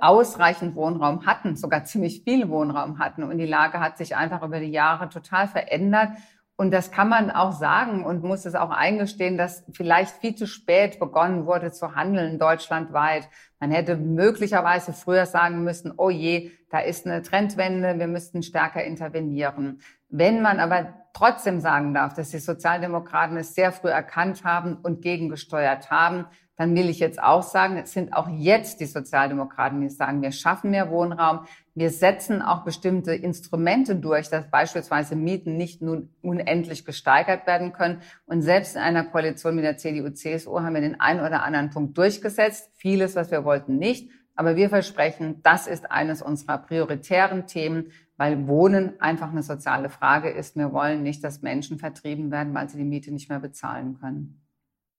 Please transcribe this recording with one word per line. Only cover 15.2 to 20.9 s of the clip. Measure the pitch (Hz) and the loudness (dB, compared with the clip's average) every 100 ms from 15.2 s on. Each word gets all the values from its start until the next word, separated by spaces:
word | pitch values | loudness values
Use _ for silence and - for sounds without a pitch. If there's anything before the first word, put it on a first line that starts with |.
| 175 | 4
sagen | 170 175 170 | 4 2 2
müssen, | 170 170 165 - | -4 -4 -8 0
"Oh | 185 | 0
je, | 165 165 170 170 - _ | 0 0 -2 -4 -16 _
da | 156 | -4
ist | - 170 175 | -2 -4 -6
eine | 170 | -6
Trendwende, | 170 196 208 196 185 185 185 170 | -2 0 0 0 -2 0 -2 -2
wir | 170 | -2
müssten | 170 170 175 | -6 -6 -8
stärker | 165 160 160 170 | -4 -2 -2 -2
intervenieren." | 175 160 156 160 151 143 143 143 139 131 - _ _ | -6 -8 -8 -6 -4 -2 -4 -4 -8 -8 -18 _ _
Wenn | 151 180 226 | 2 4 4
man | 214 196 | 4 2
aber | 165 180 - | 2 0 -2